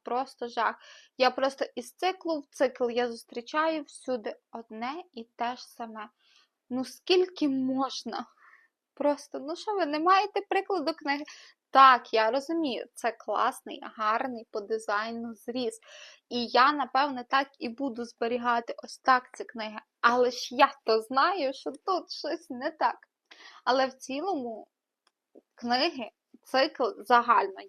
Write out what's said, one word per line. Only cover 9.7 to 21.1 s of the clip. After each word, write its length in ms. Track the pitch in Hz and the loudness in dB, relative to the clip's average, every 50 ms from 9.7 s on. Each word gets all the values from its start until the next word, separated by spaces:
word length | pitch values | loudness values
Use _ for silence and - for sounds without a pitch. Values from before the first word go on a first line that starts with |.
| 415 | -2
ви, 140 | 392 339 | -2 -2
не 120 | 285 294 302 | 0 -2 0
маєте 420 | 320 359 381 381 415 403 - 403 | 4 4 4 4 4 2 -2 -6
прикладу 520 | 392 - 370 392 392 - 403 359 277 302 320 | -4 -2 -2 -2 -2 -2 -4 -2 -2 -2 -4
книги? 300 | - 302 285 285 294 302 - - - - - _ _ _ _ - | -4 -4 -4 -4 -4 -6 -12 -16 -20 -20 -20 _ _ _ _ 6
Так, 420 | 262 269 262 254 233 240 - - | 8 10 10 8 6 2 0 0
я 160 | 220 220 220 | 2 2 2
розумію, 560 | 233 277 269 - 330 339 320 277 226 - - - _ | 2 0 -2 -2 -2 -2 -2 -2 -2 -4 -6 -10 _
це 180 | - - 233 220 | -4 -4 -4 -4
класний, 680 | - - - 208 202 208 240 262 - - 214 196 - - 220 - | -4 -6 -4 0 0 0 0 -2 -4 -12 -14 -14 -12 -14 -16 -10
гарний 500 | 240 220 214 220 233 269 262 247 226 226 - | -4 -2 0 0 0 -2 -4 -6 -8 -12 -10
по 100 | - 226 | -10 -10
дизайну 760 | 202 196 220 220 214 - 208 208 220 226 233 233 233 233 226 | -6 -4 -4 -4 -2 -2 -2 -2 -2 -4 -6 -8 -8 -10 -10
зріз. 460 | - - - 233 262 247 220 - - - - - - - - - _ _ _ | -12 -12 -8 -4 -4 -4 -4 -6 -8 -16 -20 -20 -20 -20 -20 -20 _ _ _
І 180 | 240 247 240 | -4 -4 -4
я, 260 | 226 - 240 254 285 294 | 2 4 6 6 6 4
напевне, 520 | 294 262 240 - 262 285 294 269 247 240 - | 2 -2 0 2 2 2 2 0 -6 -4 0
так 200 | 262 269 285 277 _ _ | 0 0 0 0 _ _
і 100 | - 247 | -8 -8
буду 360 | 233 - 277 277 220 233 240 | -6 -4 -6 -4 -4 -6 -8
зберігати 720 | 233 - _ 233 233 247 247 240 240 240 240 233 - - - - | -10 -6 _ -2 -2 -2 -2 0 0 0 0 -2 -4 -10 -12 -12
ось 140 | - - - | -16 -18 -2
так 380 | _ - 254 247 247 - - | _ 4 4 4 2 -4 -12
ці 80 | - 208 | -14 -14
книги. 340 | - - 233 214 214 214 214 - _ _ _ | -12 -10 -10 -10 -8 -10 -12 -16 _ _ _
Але 300 | - 233 240 247 247 247 | 2 4 4 6 4 2
ж 240 | 247 - - - 247 | 2 -2 -8 -6 4
я 200 | 247 285 262 - - _ | 4 4 4 4 -4 _
то 160 | - 220 220 | 2 2 2
знаю, 520 | 220 - | 2 0